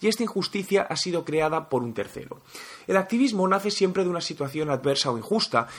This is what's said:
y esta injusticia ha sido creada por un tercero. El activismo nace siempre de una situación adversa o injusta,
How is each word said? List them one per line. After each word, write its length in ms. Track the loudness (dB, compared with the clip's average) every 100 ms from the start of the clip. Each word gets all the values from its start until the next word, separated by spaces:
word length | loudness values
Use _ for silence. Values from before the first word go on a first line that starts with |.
y 80 | 0
esta 140 | 2
injusticia 580 | -2 -2 -2 -4 2 2
ha 160 | 2 -2
sido 260 | -2 -2
creada 460 | 0 0 2 0 0
por 140 | -2
un 100 | -2
tercero. 480 | -4 -6 -8 -14 -16 -16 -18 -18 -14 0
El 120 | 2
activismo 500 | 2 2 2 4 2
nace 240 | 2 0
siempre 320 | 2 2 2
de 60 | 0
una 100 | -2
situación 500 | -6 -6 -4 -2 -2
adversa 400 | 0 2 2 0
o 80 | -2
injusta, 520 | 0 0 2 2 0